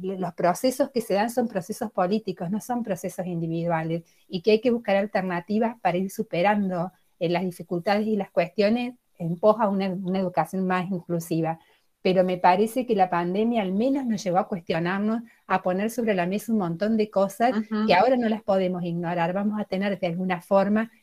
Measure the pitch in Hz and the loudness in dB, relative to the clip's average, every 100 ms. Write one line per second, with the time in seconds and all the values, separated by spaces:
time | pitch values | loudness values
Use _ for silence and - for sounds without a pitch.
0 | 185 185 175 - 175 180 262 262 269 233 | -8 -6 -6 0 0 2 0 0 -2 -2
1 | 226 196 233 254 233 190 175 208 220 - | 0 0 0 0 -2 -2 -6 -6 -6 -2
2 | 180 214 190 180 175 208 - 240 226 175 | 0 0 -2 -6 -4 -6 -4 -4 -4 -6
3 | 185 185 180 170 165 165 170 160 165 165 | -6 -6 -6 -4 -4 -2 -2 -2 -2 -4
4 | - _ - 185 214 220 247 233 233 196 | -8 _ -10 -4 2 2 2 0 0 0
5 | 202 196 185 175 - 214 233 240 185 175 | 0 -2 -2 -4 -2 0 0 0 0 0
6 | 190 - 220 165 196 214 190 180 180 - | -2 -6 -4 0 2 2 0 -2 -4 -8
7 | _ - 170 175 185 - 170 175 190 202 | _ -4 0 0 -2 -6 -6 -4 0 0
8 | 214 214 190 190 180 - 202 240 247 247 | 0 -2 0 0 0 2 2 2 -2 -8
9 | _ - 165 175 214 214 208 196 196 180 | _ -8 -6 2 4 4 2 0 -2 -2
10 | 180 190 180 180 156 190 185 185 180 180 | -2 -2 0 0 -2 0 0 0 -2 -6
11 | - 170 165 165 160 165 _ _ _ _ | -4 -4 -2 -2 -2 -4 _ _ _ _
12 | 190 185 185 180 180 190 220 262 254 202 | 2 4 2 4 4 4 2 0 0 2
13 | 185 175 175 190 233 233 190 196 262 277 | 2 0 0 0 0 0 0 0 0 0
14 | 254 208 185 175 208 175 - 165 175 196 | -2 -2 0 0 0 -4 -4 -2 0 0
15 | 214 233 233 _ - 190 185 185 220 240 | -2 -2 -6 _ -4 -2 0 -2 -2 -2
16 | 220 190 175 202 - 220 175 170 208 226 | 0 0 0 -2 -2 0 0 -2 0 0
17 | 214 190 196 - 240 220 214 214 214 180 | 0 0 0 2 0 0 -2 0 4 4
18 | 233 254 226 214 - 190 185 180 175 170 | 6 4 2 0 0 2 0 -2 -4 -4
19 | 170 175 170 190 208 208 202 190 202 190 | -2 0 0 0 -2 -2 -4 -2 -2 -2
20 | 175 170 185 175 - 196 196 214 226 _ | -4 -2 -2 -4 2 4 4 2 -2 _